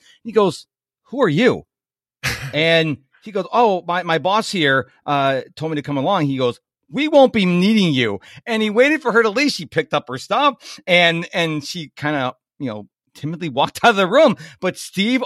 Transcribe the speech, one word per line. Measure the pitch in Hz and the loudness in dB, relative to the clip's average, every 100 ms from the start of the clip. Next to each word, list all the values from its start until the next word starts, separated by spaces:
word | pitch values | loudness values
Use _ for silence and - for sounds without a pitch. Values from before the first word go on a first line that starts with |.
| _ _ | _ _
He | 233 | -2
goes, | 214 196 - - _ _ _ | 2 2 0 -12 _ _ _
"Who | - 247 | -8 0
are | 220 | 2
you?" | 147 240 92 - _ _ _ _ _ | 4 2 2 -6 _ _ _ _ _
<laughs> | - - 135 | -10 -8 -6
And | 147 165 165 160 139 _ _ | -2 2 2 2 -4 _ _
he | 220 | -10
goes, | 196 180 | -8 -2
"Oh, | 220 233 185 175 | 2 2 0 -2
my, | 175 | -4
my | 175 160 | -2 -2
boss | 180 208 - | 0 -2 -2
here, | 196 143 135 127 _ - | 0 2 0 -2 _ -4
uh, | 143 139 131 - - | 0 0 -2 -6 -10
told | 160 | -8
me | 151 | -6
to | |
come | 143 143 | -4 -4
along." | 147 196 143 | 0 0 0
He | 135 | 0
goes, | 123 117 _ _ _ | -2 -4 _ _ _
"We | 165 302 | -4 2
won't | 302 262 | 6 6
be | 220 185 | 4 2
needing | 175 190 220 175 | 2 4 2 2
you." | 131 113 101 - - - | 2 0 -4 -12 -14 -6
And | 220 | -2
he | 214 | 0
waited | 208 277 302 | 2 2 2
for | 254 | -2
her | 208 | -2
to | 226 | 0
leave. | 208 285 | 0 -2
She | - 156 | -2 -6
picked | 160 160 | -4 -2
up | 147 - | -4 -4
her | 131 | -10
stuff | - 214 285 - - - - | -4 0 0 -2 -12 -10 0
and, | 175 170 165 170 | 4 4 0 -4
and | 196 165 151 | -4 -2 -4
she | 139 180 143 - | -8 -12 -14 -8
kinda, | 147 147 127 - _ - | -4 -2 -4 -8 _ -10
you | 135 | -8
know, | 107 101 _ _ | -8 -14 _ _
timidly | - 147 170 165 | -12 -10 -8 -4
walked | 123 156 - | -2 -2 2
<laughs> | |
out | 233 | 2
of | 196 | 2
the | 185 | 2
room. | 254 302 185 - - | 4 4 2 -8 -6
But | 185 180 | -6 -6
Steve | - 180 208 254 | -8 -2 0 0